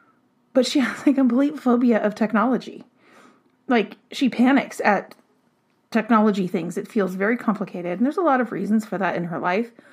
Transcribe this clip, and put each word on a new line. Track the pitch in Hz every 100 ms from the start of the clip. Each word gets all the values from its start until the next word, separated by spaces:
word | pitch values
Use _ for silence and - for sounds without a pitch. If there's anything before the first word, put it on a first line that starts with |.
| _ _ _ _ _
But | - 247
she | 302
<laughs> |
has | 233 - -
a |
complete | 277 262 240 285 294
phobia | 254 240 247 214
of | 208
technology. | 202 214 214 226 220 - - - _ _ - - _ _ _ -
Like, | 240 202 - _
she | - 269
panics | - 247 277 - -
at | - 190 - - _ _ _ _ _ _ _
technology | 220 214 226 214 202 180
things. | 190 170 -
It | -
feels | 220 185
very | 185 196 240
complicated, | - 196 190 185 175 180
and |
there's | 247 302
a |
lot | 330 262
of | 240
reasons | - 196 220
for | 214 180
that | 180 -
in |
her | 170 160
life. | 170 190 233 - -